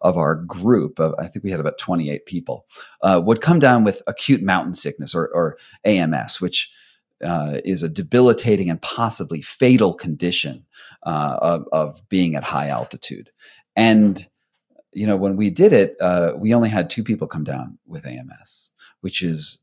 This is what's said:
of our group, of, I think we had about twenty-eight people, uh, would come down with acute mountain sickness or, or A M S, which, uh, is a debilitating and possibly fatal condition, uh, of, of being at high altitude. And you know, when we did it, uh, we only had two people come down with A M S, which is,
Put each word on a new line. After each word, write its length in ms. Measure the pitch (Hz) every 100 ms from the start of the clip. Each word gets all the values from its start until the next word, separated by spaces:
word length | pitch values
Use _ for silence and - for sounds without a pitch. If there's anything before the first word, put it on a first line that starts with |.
of 160 | 90 82
our 180 | 76
group, 640 | 80 85 87 104 113 71 -
of, 160 | 80 -
I 80 | 87
think 180 | -
we 60 | 98
had 100 | 85
about 160 | 80 -
twenty-eight 480 | - 87 73 73
people, 400 | - 87 - 62 _ - - -
uh, 180 | 95 90
would 200 | 92 113
come 160 | 165 170
down 260 | 135 120
with 180 | 104 - -
acute 360 | - - 135
mountain 320 | 98 92 82
sickness 400 | 87 71 - 71
or, 140 | 85 80
or 300 | 85 80 - - _
A 140 | 104 95
M 160 | 80
S, 260 | 71 - -
which, 300 | 90 - - _ _ _ _ -
uh, 360 | 85 82 76 73
is 180 | 90 92
a 60 | 82
debilitating 800 | 78 80 123 123 110 113 101 90
and 140 | 82
possibly 580 | - - 113 - 82 80
fatal 540 | - - 127 123 98
condition, 720 | 85 87 73 87 - 71 65 _ _ - -
uh, 340 | - 76 73 60
of, 280 | 85 82 -
of 360 | 78 76 - -
being 260 | 95 87
at 80 | 71
high 260 | - 73 73
altitude. 640 | 62 58 - - - - _ - _ _ -
And 520 | 113 107 104 92 - _ _ _ _ _ _
you 140 | 95 107
know, 100 | 98
when 200 | 98 98
we 140 | 104
did 220 | 87 202
it, 240 | 139 98 -
uh, 320 | 90 87 85 65
we 180 | 107
only 140 | 120 110
had 220 | 104 82
two 140 | -
people 220 | 107 104 78
come 180 | 80
down 340 | 71 65 64 - _
with 180 | 80
A 60 | 65
M 200 | 64 65 67
S, 300 | - - - _ - _
which 220 | 92 -
is, 360 | 87 78 76 -